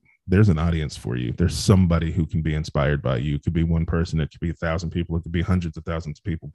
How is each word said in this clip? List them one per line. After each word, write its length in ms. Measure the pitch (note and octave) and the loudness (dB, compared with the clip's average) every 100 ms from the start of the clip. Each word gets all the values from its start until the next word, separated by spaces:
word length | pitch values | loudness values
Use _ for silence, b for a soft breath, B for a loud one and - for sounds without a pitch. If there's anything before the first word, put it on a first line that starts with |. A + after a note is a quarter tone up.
| b _ - | b _ 2
there's 220 | F#2 G#2+ | 4 6
an 80 | D#2 | 4
audience 400 | E2+ E2 C#2+ - | 2 0 -4 -8
for 180 | - B1 | -8 -6
you. 160 | A#1+ | -4
There's 220 | - E2+ - | 0 0 2
somebody 560 | - F#2+ F2+ E2 D#2+ | 4 6 6 4 2
who 140 | E2+ D#2+ | -2 -2
can 160 | E2 | -2
be 140 | D#2 D2+ | -2 -2
inspired 440 | D2 D2 C#2+ C#2+ | -2 0 0 0
by 140 | B1+ B1 | -2 -2
you. 180 | D2 C#2+ | -2 -4
It 80 | |
could 100 | - | -2
be 80 | E2 | 0
one 240 | E2 E2 D#2+ | 2 0 0
person. 340 | E2+ E2+ E2 | 0 0 -2
It 120 | D2 | -4
could 80 | - | -4
be 100 | E2+ | -8
a 40 | |
thousand 360 | - E2 D#2+ E2 | -4 -4 -4 -4
people. 260 | F2+ E2+ E2+ | -6 -4 -6
It 60 | |
could 100 | E2 | -4
be 120 | E2+ | -2
hundreds 340 | E2 F#2 E2+ D#2+ | 0 0 -2 -8
of 80 | E2 | -8
thousands 320 | E2 D#2 D2 | -8 -8 -10
of 60 | |
people, 260 | - D#2+ D2 | -8 -8 -10